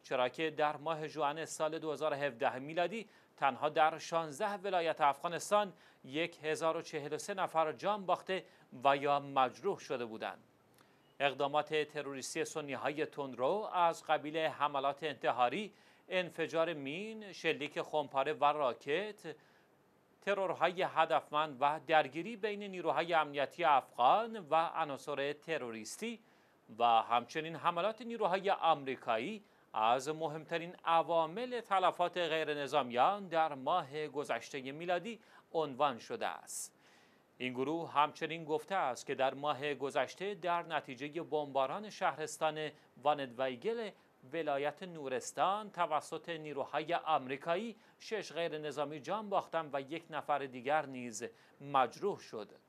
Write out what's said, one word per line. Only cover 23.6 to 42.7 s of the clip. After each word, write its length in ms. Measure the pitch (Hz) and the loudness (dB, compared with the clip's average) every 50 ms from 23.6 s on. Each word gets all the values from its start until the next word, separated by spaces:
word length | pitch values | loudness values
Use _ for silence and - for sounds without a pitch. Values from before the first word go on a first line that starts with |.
| 170 | 4
افغان 840 | 156 147 131 - - - - 120 135 170 202 226 233 220 214 175 139 | 6 6 6 4 0 2 6 8 8 8 6 4 -2 -6 -10 -2 2
و 40 | 151 | 2
عناصر 760 | 160 165 160 - 160 160 147 139 - - 151 147 135 139 143 | 2 2 2 0 -2 -2 -2 -2 -6 -4 -4 -2 0 0 -2
تروریستی 880 | 147 147 - - 160 143 127 120 113 110 110 - - - 214 233 233 208 - _ _ _ _ _ _ _ _ - 117 107 | -2 -6 -4 -4 -4 -2 -2 -4 -6 -8 -8 -10 -8 -6 -6 -6 -6 -10 -16 _ _ _ _ _ _ _ _ -20 0 4
و 60 | 120 | 6
همچنین 720 | 117 117 113 104 - 117 123 120 - - 160 151 160 165 | 8 8 6 6 6 2 2 2 0 -6 -6 -4 -4 -8
حملات 460 | 143 127 165 175 170 180 214 220 - | 0 0 0 0 2 0 -2 -2 -4
نیروهای 480 | 254 233 233 220 214 175 180 196 175 196 | -8 -8 -4 0 2 2 2 2 2 0
آمریکایی 960 | 185 - - 165 156 143 139 131 127 - - 131 113 113 123 180 220 202 - _ _ _ _ _ - | 0 4 4 4 4 4 2 -6 -6 -4 0 0 0 0 0 -4 -6 -8 -12 _ _ _ _ _ -2
از 340 | 107 110 113 123 135 127 147 | 2 4 4 4 4 2 -4
مهمترین 680 | 156 156 160 151 147 160 151 127 165 170 170 175 175 - - | -4 -4 -4 -6 -6 -8 -8 -4 -4 -4 -4 -6 -12 -6 0
عوامل 760 | 165 170 165 160 143 170 165 160 156 170 214 247 254 247 233 | 2 4 4 4 4 2 2 2 2 -2 -6 -6 -6 -6 -8
تلفات 580 | 220 - 196 190 185 170 156 - 175 170 - 180 | -2 2 2 6 6 4 4 4 0 0 2 0
غیر 360 | 175 156 156 160 156 147 151 | 0 2 2 0 2 0 0
نظامیان 720 | 147 143 127 139 147 131 123 117 120 131 170 196 208 202 180 | -2 -2 2 2 2 2 2 4 6 6 6 4 0 -4 -2
در 260 | 165 160 160 156 143 | 2 2 2 2 0
ماه 540 | 135 127 143 175 180 156 131 139 156 151 147 | -4 -2 0 0 0 -2 -4 -6 -6 -6 -4
گذشتهٔ 640 | 127 143 143 131 123 117 - - - 143 127 135 | -4 -6 -2 -2 -2 -2 -2 -6 -8 -8 -8 -8
میلادی 480 | 139 156 170 180 180 175 170 226 226 - - - - - _ _ | -8 -8 -2 -2 -2 -2 -2 -6 -12 -12 -16 -20 -20 -20 _ _
عنوان 460 | - 165 156 143 131 117 147 143 123 110 | -2 -2 -2 -2 2 2 2 2 2 -2
شده 280 | - - 127 107 107 | -6 -8 -6 -2 -2
است. 480 | 95 80 - - - - - - - _ _ _ - - - - _ _ _ _ _ _ _ | -4 -4 -6 -12 -10 -10 -10 -10 -10 _ _ _ -20 -20 -20 -20 _ _ _ _ _ _ _
این 140 | 123 127 | -6 -4
گروه 400 | 123 123 127 139 160 170 165 131 | -2 -2 -2 -2 -2 -4 -6 -2
همچنین 520 | 113 143 151 147 143 - 170 156 160 170 165 | 2 2 2 2 2 -6 -6 -6 -6 -8 -4
گفته 300 | 147 156 151 156 - 196 | -2 -2 -2 -2 -2 0
است 320 | 190 165 131 120 - - | 0 0 0 -2 -4 -4
که 80 | - 139 | -6 0
در 200 | 123 131 135 131 | 2 2 2 2
ماه 400 | 135 143 151 143 127 143 147 143 | 0 -2 -2 -2 0 -2 -4 -2
گذشته 600 | 123 135 135 120 139 127 - - - 180 202 208 | -2 -4 -2 0 0 0 0 -2 -8 -6 -6 -6
در 280 | 170 170 175 175 170 | -4 -2 0 0 0
نتیجهٔ 600 | 165 160 165 143 - - 131 117 135 151 143 170 | -2 -2 -4 -4 -4 -4 -10 -8 -8 -6 -6 -6
بمباران 680 | 160 127 147 151 147 139 131 139 135 131 151 202 214 208 | -4 -2 -2 -2 -2 0 0 0 0 2 0 -6 -8 -10
شهرستان 800 | - - 190 170 139 147 156 151 - - 165 156 151 156 156 147 | -8 -2 -2 -2 0 -2 -8 -8 -4 0 0 0 0 0 -6 -6